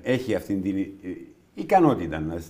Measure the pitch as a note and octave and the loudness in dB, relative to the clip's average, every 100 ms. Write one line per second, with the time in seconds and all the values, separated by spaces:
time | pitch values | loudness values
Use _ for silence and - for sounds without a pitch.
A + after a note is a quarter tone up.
0 | - B2+ B2+ F#2+ - G2 F#2 G2 F#2+ - | -2 0 0 -2 -2 -2 0 -2 -4 -8
1 | F#2 F2 - - _ - F#3+ F#3+ D#3+ A2 | -12 -12 -14 -20 _ -12 2 6 6 4
2 | E2+ D#2 D#2 E2+ D#2+ | 0 -4 -4 -6 -8